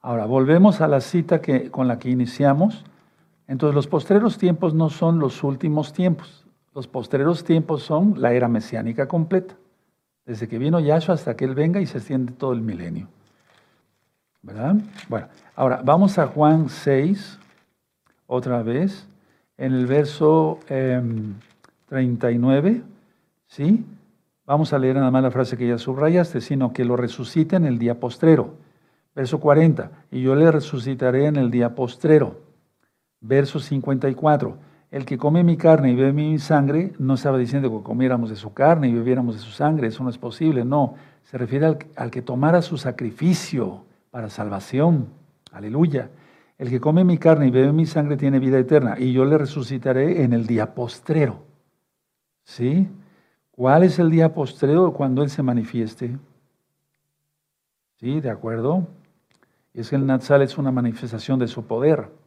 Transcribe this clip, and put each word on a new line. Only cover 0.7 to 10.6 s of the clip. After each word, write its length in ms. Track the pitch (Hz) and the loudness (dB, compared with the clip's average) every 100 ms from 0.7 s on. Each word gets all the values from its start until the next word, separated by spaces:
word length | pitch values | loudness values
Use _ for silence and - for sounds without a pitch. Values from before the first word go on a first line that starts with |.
| - | 4
a 60 | 156 | 0
la 140 | 139 | 0
cita 400 | - 175 - 156 | 0 -4 0 -2
que, 300 | 160 131 - | 0 -2 -2
con 160 | - 131 | -4 -4
la 100 | 117 | -2
que 120 | 127 | -2
iniciamos. 760 | 127 123 - 185 139 202 220 - _ _ _ _ _ - | -2 -2 0 2 4 0 -2 -18 _ _ _ _ _ -10
Entonces, 260 | 131 151 | -2 0
los 140 | 147 147 | 0 0
postreros 500 | 160 - 202 220 - | -4 2 2 2 0
tiempos 380 | 180 165 175 156 | 0 0 0 0
no 140 | 160 | 0
son 280 | 156 165 165 | 0 0 2
los 260 | 139 - | 0 -2
últimos 480 | 143 131 160 151 147 | -4 -2 -2 -2 -4
tiempos. 520 | - 180 165 - - _ _ _ 143 | -2 0 -2 -6 -20 _ _ _ -16
Los 120 | 123 | -12
postreros 560 | 127 110 139 143 170 | -12 -4 0 0 -2
tiempos 380 | 170 165 147 151 | 0 0 0 -6
son 400 | - 156 202 156 | -2 0 2 2
la 120 | 123 | 0
era 140 | 123 120 | 2 2
mesiánica 600 | 113 - 113 117 117 139 | -2 -4 -8 -6 -4 -4
completa. 480 | 175 160 185 185 - _ _ _ _ _ _ - | -2 -2 -2 -4 -20 _ _ _ _ _ _ -14
Desde 220 | 110 110 | -10 -8
que 120 | |
vino 200 | 113 | -6